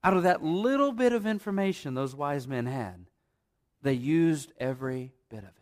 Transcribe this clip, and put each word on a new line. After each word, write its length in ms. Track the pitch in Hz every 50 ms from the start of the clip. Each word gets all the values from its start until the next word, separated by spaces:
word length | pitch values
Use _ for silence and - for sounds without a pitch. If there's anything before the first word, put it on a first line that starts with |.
Out 140 | - 185 190
of 80 | 185 170
that 180 | 180 180 -
little 480 | - 156 170 185 214 247 269 277 285 285
bit 220 | 247 220 254 247
of 120 | 240 233 202
information 680 | 214 220 202 - 214 196 196 196 196 185 - - 147 131
those 220 | 127 135 135 131
wise 320 | 139 147 143 143 143 123 131
men 180 | 135 123 120
had, 400 | 123 131 135 117 95 87 87 90 _ _ _ _ _ _ _ _ _ _ _ _ _ _ _
they 100 | - 139
used 600 | 135 123 120 139 156 165 165 165 160 147 139 - _ -
every 540 | 127 131 131 127 131 131 131 127 127 127 127 _ _ _
bit 120 | 117 110
of 40 | 98
it. 100 | 95 87 _